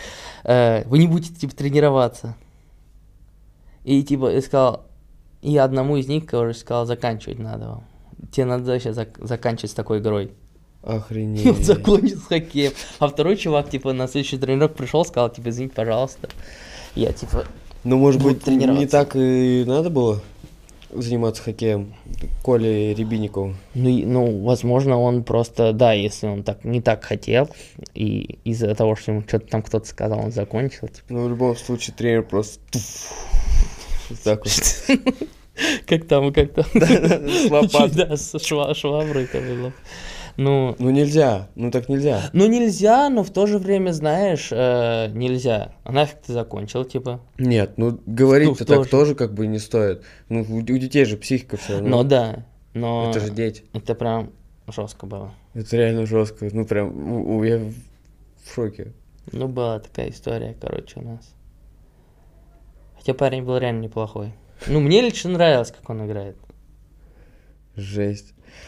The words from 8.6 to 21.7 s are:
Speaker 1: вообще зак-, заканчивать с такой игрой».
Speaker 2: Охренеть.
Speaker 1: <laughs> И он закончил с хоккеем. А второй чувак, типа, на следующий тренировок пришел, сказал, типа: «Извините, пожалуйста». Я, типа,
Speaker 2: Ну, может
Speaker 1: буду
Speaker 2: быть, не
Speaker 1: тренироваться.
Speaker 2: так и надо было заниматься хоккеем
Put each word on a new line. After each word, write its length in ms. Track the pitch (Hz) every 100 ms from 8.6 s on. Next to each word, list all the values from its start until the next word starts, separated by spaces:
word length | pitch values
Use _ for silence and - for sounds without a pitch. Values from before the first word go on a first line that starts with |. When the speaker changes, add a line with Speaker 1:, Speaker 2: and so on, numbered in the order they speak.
| 123
Speaker 1:
вообще 220 | 123 117
зак-, 240 | 113 113 - 113
заканчивать 460 | 117 120 117 104
с 20 |
такой 260 | - 104 107
игрой». 320 | 107 104 98 - - _ _ _
Speaker 2:
Охренеть. 580 | - 110 - 110 107 107
Speaker 1:
<laughs> 40 | 226
И 40 |
он 140 | -
закончил 540 | 202 - - 196 - -
с 80 | -
хоккеем. 440 | 165 165 143 139 - - -
А 80 | 147
второй 280 | 143 160 208
чувак, 320 | 170 147 143
типа, 220 | 135 135
на 140 | 127 127
следующий 300 | 143 131 135
тренировок 380 | 131 135 156 151
пришел, 280 | 127 151
сказал, 260 | 175 123 120
типа: 180 | - 120
«Извините, 240 | 120 131 -
пожалуйста». 540 | 113 110 135 - - - - - - - - 113
Я, 160 | 110
типа, 340 | - - - - - - -
Speaker 2:
Ну, 140 | 123 131
может 240 | 139 131
Speaker 1:
буду 140 | 135 135
Speaker 2:
быть, 100 | -
не 100 | 135
Speaker 1:
тренироваться. 280 | 127 139 143
Speaker 2:
так 240 | 143 143 135
и 480 | 127 127 127 123 123
надо 240 | 139 175
было 320 | 143 117 104 - - - - - - -
заниматься 540 | 113 117 120 113 113
хоккеем 500 | 117 110 113